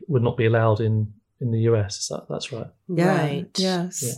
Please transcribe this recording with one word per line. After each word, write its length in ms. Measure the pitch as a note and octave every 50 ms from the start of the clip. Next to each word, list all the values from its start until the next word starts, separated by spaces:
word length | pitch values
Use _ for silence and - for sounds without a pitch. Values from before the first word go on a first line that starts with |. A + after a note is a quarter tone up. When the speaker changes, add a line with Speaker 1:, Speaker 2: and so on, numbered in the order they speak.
| -
Speaker 1:
would 160 | - D3 A#2+ A#2+
not 140 | A#2+ -
be 100 | - A2+
allowed 320 | A2+ A#2 A2+ A2+ A2+ G#2+ G#2+
in, 320 | A2+ G#2+ A2 G#2+ G#2+ G2+ - - _ _ _ -
in 100 | C#3 A#2+
the 80 | A2+ A2+ A2+
U 120 | A#2 A2+
S. 220 | G#2+ G2+ G2 - -
Is 80 | - -
that, 180 | - - - -
that's 240 | C#3+ - - - -
right? 160 | A2 - - _ _ _
Speaker 2:
Yeah, 300 | - F3+ D#3+ - - - - D#3
Speaker 3:
Right. 360 | D3 - E3+ F3+ - - -
Speaker 2:
yeah. 280 | F#3+ F#3 F#3 F3 F3 F3+
S-, 160 | - - -
Speaker 1:
Yeah. 80 | B2 B2